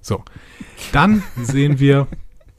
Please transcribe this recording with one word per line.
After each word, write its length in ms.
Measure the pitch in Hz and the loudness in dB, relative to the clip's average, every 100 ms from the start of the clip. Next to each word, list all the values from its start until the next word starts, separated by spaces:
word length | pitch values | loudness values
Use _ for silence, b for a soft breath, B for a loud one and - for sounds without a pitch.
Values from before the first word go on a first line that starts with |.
So. 220 | - 107 - B B B B B - | -8 -8 -10 B B B B B -2
Dann 280 | 143 180 214 175 120 | 2 4 2 -2 -8
sehen 440 | 117 139 143 135 | -4 0 2 4
wir 280 | 139 139 135 - - - - | 4 4 0 -6 -16 -20 -20